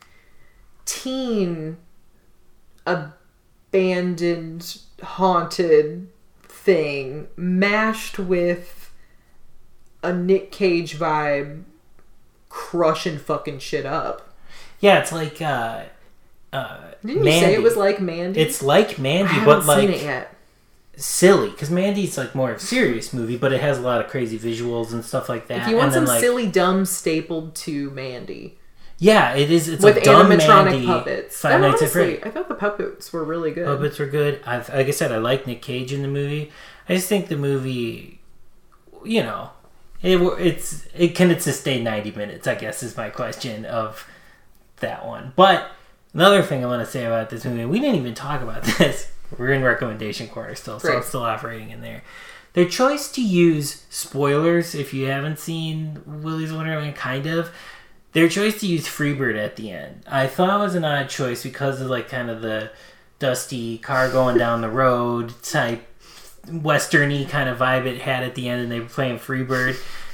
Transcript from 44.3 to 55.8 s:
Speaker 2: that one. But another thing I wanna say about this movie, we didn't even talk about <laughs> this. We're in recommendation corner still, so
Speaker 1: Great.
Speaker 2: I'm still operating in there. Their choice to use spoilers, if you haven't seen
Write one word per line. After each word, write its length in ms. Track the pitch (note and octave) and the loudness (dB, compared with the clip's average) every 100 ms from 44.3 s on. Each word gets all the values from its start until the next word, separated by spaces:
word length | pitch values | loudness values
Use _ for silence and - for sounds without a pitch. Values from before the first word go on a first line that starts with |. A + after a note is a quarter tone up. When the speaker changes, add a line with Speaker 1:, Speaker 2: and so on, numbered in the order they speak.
| _ - - _ - | _ -20 -20 _ -10
Speaker 2:
that 240 | - - - | -10 -8 -12
one. 260 | A2+ B2+ - | -12 -6 4
But 340 | F#3+ F3 - - - _ _ | 6 6 0 -16 -20 _ _
another 300 | D3+ F#3 G3+ | 4 6 6
thing 180 | - C#3+ B2 | 4 -2 -2
I 20 | |
wanna 180 | B2 A2 | -4 -4
say 200 | C3 A#2 | -6 -2
about 240 | A2+ A2 | -2 -4
this 160 | A#2 B2 | -8 -6
movie, 180 | A#2+ | -4
we 160 | A#2 F#3+ | -2 0
didn't 160 | C#4+ G#3 | 2 0
even 180 | B2 A2+ | -2 -8
talk 260 | C#3 C#3+ | -6 -4
about 220 | B2+ - | -4 -2
<laughs> 140 | A2+ A2 | 0 2
this. 300 | D3+ - - - - - | 2 2 -4 -6 -8 -4
We're 140 | B2+ | 0
in 100 | C3+ | 2
recommendation 640 | C3 A2+ A#2+ G#2+ G#2+ G2+ A2 | 2 2 -2 -6 -6 -8 -10
corner 280 | - G#2+ A2 | -12 -12 -12
still, 220 | - G#2 | -12 -6
so 120 | E3+ | -2
Speaker 1:
Great. 80 | B2 | 0
Speaker 2:
I'm 60 | |
still 200 | - C3+ | -2 -4
operating 460 | A#2 A2 A2+ A2+ - | -4 -4 -6 -12 -14
in 100 | A2+ | -14
there. 240 | A2+ A2+ - - - - - | -14 -14 -18 -20 -20 -20 -6
Their 140 | - F3 | 0 2
choice 440 | - B3+ D4 - | 4 2 2 -4
to 80 | - | -2
use 640 | A3+ F3 E3+ D3+ C#3+ - - | 2 4 6 4 -2 -8 -14
spoilers, 840 | - - C3+ C#3+ C#3+ E3 E3+ E3+ D#3 | -12 -8 -2 2 2 4 2 0 -6
if 180 | C3+ | -6
you 120 | C3+ C3+ | -4 -4
haven't 340 | C3+ D3 D#3 | -4 -4 -8
seen 640 | - E3 D#3+ D#3 | -8 -6 -6 -6